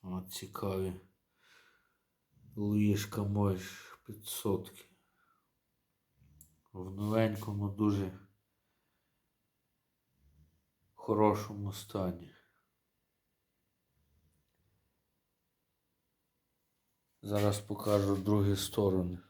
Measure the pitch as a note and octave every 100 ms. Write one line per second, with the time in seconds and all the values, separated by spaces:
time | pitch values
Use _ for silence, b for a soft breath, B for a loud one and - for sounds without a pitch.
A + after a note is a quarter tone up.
0 | F#2+ F#2 F#2 - G#2+ - G2+ F#2+ F#2+ F#2
1 | - _ _ b b b b b b b
2 | b _ _ _ - - G#2 G#2 G#2 G2+
3 | - G#2+ G2+ G2+ G2+ F#2 - - - -
4 | - G#2 - - A2 F#2+ F#2 - - _
5 | _ _ _ _ _ _ _ _ _ _
6 | _ _ _ - - _ _ G2 F#2 G2
7 | G#2 A2 A2 G#2 G#2 G#2 G2+ G2 G#2+ G2+
8 | F#2+ F#2 - _ _ _ _ _ _ _
9 | _ _ _ _ _ _ _ _ _ _
10 | _ _ _ _ _ _ _ _ _ _
11 | - G#2+ G#2+ G2 - G#2 G2+ F#2+ - G#2
12 | F#2 E2+ D#2 - _ _ _ _ _ _
13 | _ _ _ _ _ _ _ _ _ _
14 | _ _ _ _ _ _ _ _ _ _
15 | _ _ _ _ _ _ _ _ _ _
16 | _ _ _ _ _ _ _ _ _ _
17 | _ _ G#2 G#2 G#2 G2+ - G#2 G#2 G#2
18 | G2+ G2 G2 G#2 G2+ G2 - - G2+ F#2+
19 | F2+ F2+ -